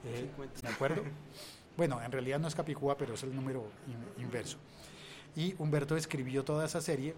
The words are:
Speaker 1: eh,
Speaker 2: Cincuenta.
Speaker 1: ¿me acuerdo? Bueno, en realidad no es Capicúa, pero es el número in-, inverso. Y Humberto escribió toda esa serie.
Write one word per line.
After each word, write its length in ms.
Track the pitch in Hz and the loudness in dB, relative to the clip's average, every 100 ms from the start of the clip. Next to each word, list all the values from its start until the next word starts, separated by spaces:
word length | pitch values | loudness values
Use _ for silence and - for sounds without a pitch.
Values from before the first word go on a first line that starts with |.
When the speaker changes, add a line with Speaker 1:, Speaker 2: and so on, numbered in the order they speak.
Speaker 1:
eh, 120 | 123 120 | -2 -4
Speaker 2:
Cincuenta. 380 | 139 143 135 - | -4 -6 -8 -6
Speaker 1:
¿me 60 | 120 | -4
acuerdo? 340 | 110 139 160 147 - - - - - - - | 2 2 2 -2 -8 -12 -14 -14 -14 -10 2
Bueno, 240 | 165 123 | 4 4
en 100 | 117 | 0
realidad 280 | 131 127 143 | 0 2 2
no 80 | 160 | 2
es 80 | |
Capicúa, 420 | 147 156 139 139 139 | 0 0 2 2 4
pero 160 | 131 | 0
es 100 | 110 | 0
el 120 | 131 | -2
número 320 | 135 131 131 107 - 135 117 117 113 | 0 0 -2 -4 -8 -8 -8 -8 -6
in-, 60 | |
inverso. 340 | 123 117 101 - - - - - - - - | -2 -2 -2 -8 -12 -16 -16 -14 -14 -14 -8
Y 180 | 156 170 185 | 0 0 2
Humberto 360 | 151 151 147 160 | 4 4 4 2
escribió 460 | 156 143 127 135 | 2 0 2 2
toda 220 | 135 151 | 4 4
esa 160 | 156 170 | 4 2
serie. 320 | 165 139 143 | 2 2 2